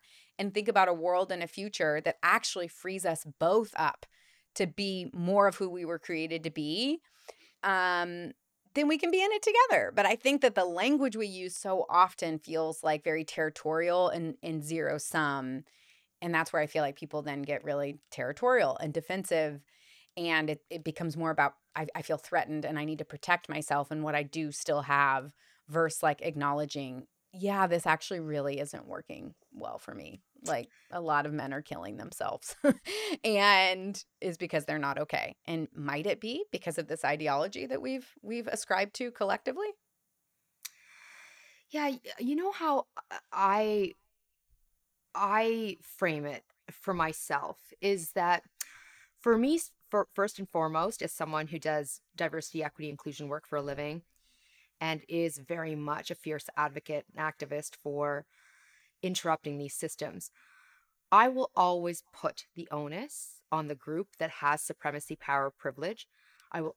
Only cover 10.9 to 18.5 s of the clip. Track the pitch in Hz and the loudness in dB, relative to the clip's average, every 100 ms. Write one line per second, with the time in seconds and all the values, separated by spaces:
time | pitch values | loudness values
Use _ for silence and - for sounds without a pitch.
10.9 | 285 269 220 208 185 180 - 196 190 - | 4 2 0 -4 -6 -8 -8 -2 0 4
11.9 | 175 185 - 170 160 - 160 160 165 156 | 6 6 4 -4 -4 -2 -2 0 0 0
12.9 | 151 165 160 156 - 156 - 151 160 170 | 0 0 -2 -2 0 -2 -2 -2 0 2
13.9 | 175 180 170 165 - 170 160 147 165 147 | 4 4 2 -2 -6 -6 -6 -4 -2 -2
14.9 | 147 - 165 147 139 131 131 - _ _ | -2 -2 0 0 0 -4 -6 -10 _ _
15.9 | _ _ _ 175 165 160 165 151 160 143 | _ _ _ -2 0 2 0 0 2 0
16.9 | 143 151 151 147 143 139 143 139 143 143 | -2 -8 -6 -4 -4 -4 -4 -2 -2 -2
17.9 | 147 _ - 123 147 247 | -6 _ -6 -6 0 4